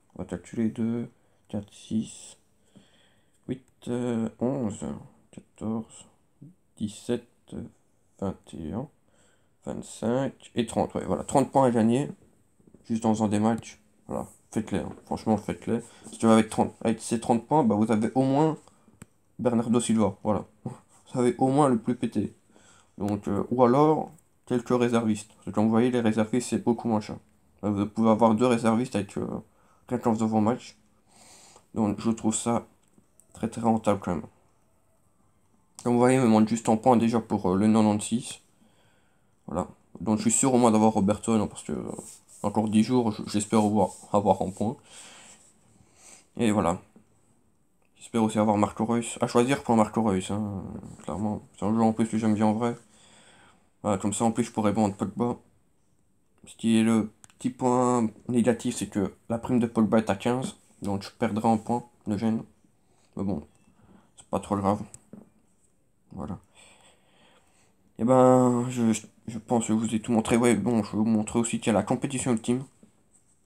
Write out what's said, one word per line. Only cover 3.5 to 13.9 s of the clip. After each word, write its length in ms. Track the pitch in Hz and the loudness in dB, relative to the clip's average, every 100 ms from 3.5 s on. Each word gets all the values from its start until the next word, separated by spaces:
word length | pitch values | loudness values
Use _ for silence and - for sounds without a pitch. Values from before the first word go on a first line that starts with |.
| 127 - _ - | -12 -12 _ -8
euh, 420 | 120 123 117 113 - | -4 -2 -2 -4 -4
onze, 460 | 117 139 110 - 71 85 - _ _ | -4 -4 -6 -6 -10 -10 -14 _ _
quatorze, 760 | - - _ 107 113 110 - - _ _ _ 143 _ _ _ | -20 -20 _ -8 -8 -8 -18 -20 _ _ _ -20 _ _ _
dix-sept, 480 | 107 - - 120 - _ _ - 120 - _ _ _ _ | -12 -10 -6 -6 -8 _ _ -14 -14 -18 _ _ _ _
vingt 160 | 98 - - | -8 -8 -14
et 200 | - 78 | -14 -10
un, 140 | 98 147 _ _ _ _ _ _ _ - | -8 -10 _ _ _ _ _ _ _ -14
vingt-cinq 840 | - - - 110 127 135 - - 123 | -12 -14 -8 -4 -2 -4 -8 -10 -6
et 100 | 117 | -4
trente. 280 | 107 76 - | -2 -4 -4
Ouais, 100 | - | -4
voilà, 180 | 78 | -6
trente 280 | - 143 131 | -2 0 2
points 140 | 139 131 | 2 4
à 60 | |
gagner, 380 | 120 110 123 147 - _ _ _ _ _ _ - | 4 2 2 -2 -8 _ _ _ _ _ _ -8
juste 200 | 113 110 | -4 -2
en 80 | |
faisant 160 | 107 107 | 0 0
des 100 | 104 | 0
matchs. 400 | 110 113 - - _ | 0 -2 -6 -20 _